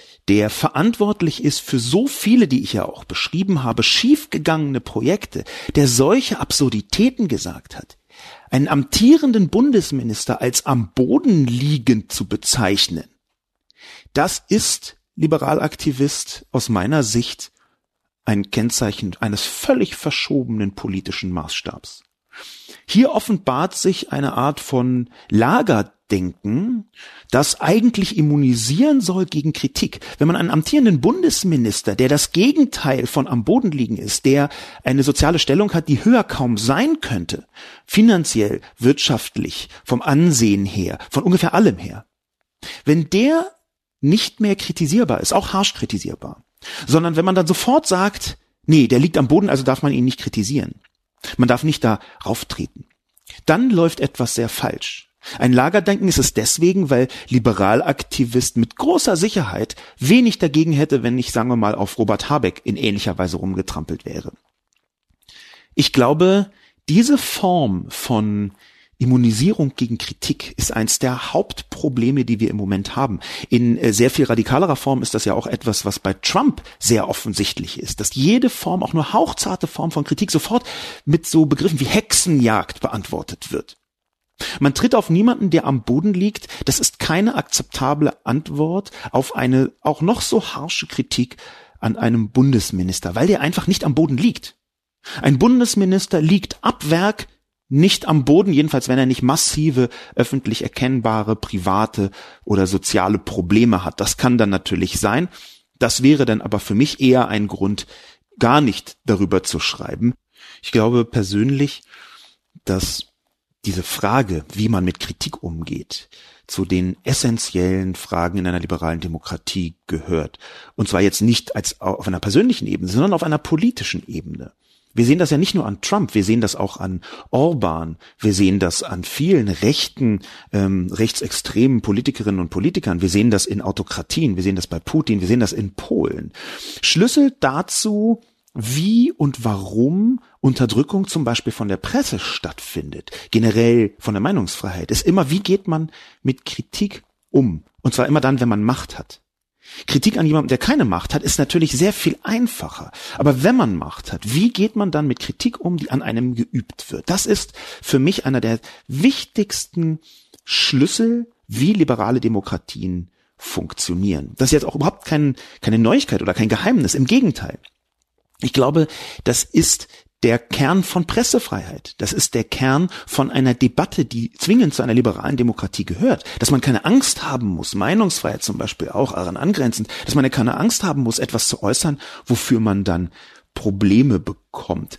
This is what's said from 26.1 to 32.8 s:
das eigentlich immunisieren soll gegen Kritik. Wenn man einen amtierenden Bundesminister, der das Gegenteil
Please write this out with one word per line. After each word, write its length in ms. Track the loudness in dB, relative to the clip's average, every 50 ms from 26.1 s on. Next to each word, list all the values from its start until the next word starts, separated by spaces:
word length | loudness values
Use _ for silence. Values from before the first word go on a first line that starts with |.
| -2 -2 -2 -4 -6 _ -4 -4 -2 -2 -2 -2 -4 -6 -6 _ _ -20 -20 -20 -20 -20 -6 _
das 280 | 0 0 0 0 -2 -2
eigentlich 560 | 0 2 2 4 4 2 2 2 -2 -2 0
immunisieren 840 | 0 2 2 2 4 4 2 2 2 0 0 2 2 4 4 4 2
soll 240 | 2 0 -2 -2 -2
gegen 280 | -2 -2 -2 -2 -2 -2
Kritik. 460 | -2 -4 -4 -2 -4 -4 -4 -4 -10 -16 -16 -4
Wenn 100 | 0 0
man 80 | 2 2
einen 160 | 2 0 0
amtierenden 500 | 0 0 0 2 4 4 6 6 6 4
Bundesminister, 920 | 4 2 2 2 2 0 0 0 0 0 2 2 2 0 -2 -2 -4 -2 0
der 140 | 2 2 4
das 220 | 2 2 0 0
Gegenteil 760 | 2 2 4 4 4 4 2 2 0 -2